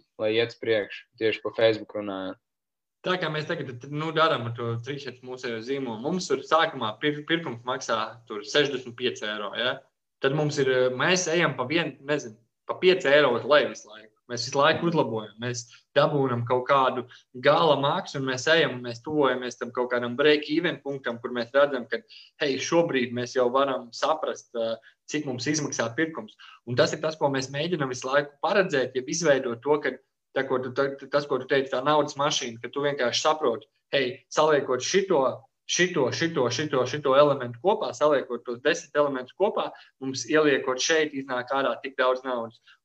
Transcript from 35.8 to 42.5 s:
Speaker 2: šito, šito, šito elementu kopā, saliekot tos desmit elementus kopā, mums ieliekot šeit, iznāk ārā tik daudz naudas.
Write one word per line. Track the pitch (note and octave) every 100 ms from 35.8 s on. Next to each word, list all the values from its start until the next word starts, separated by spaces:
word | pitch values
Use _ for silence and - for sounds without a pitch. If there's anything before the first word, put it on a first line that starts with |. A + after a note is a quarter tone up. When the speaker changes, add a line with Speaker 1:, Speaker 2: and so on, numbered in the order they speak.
| F3+ F3 B2
Speaker 2:
šito, | A#2 E3 E3 B2
šito, | A#2 D3+ C3+ B2
šito | D3 C#3+ C3
elementu | D3 C3+ A#2+ A#2+
kopā, | F3+ G#3+ B2+ A#2
saliekot | D3 C#3+ B2+ A#2+ -
tos | A#2
desmit | D3 E3+ - D3+
elementus | D3 C3+ B2+ -
kopā, | G3+ - D3+ - - -
mums | C3+ C3 -
ieliekot | D3+ D3+ C3 - B2+
šeit, | - D#3+ D3+ C#3+
iznāk | C3+ B2+ B2 C#3
ārā | C3 A#2
tik | C3+ C3
daudz | B2+ B2+ C3+
naudas. | B2 A2+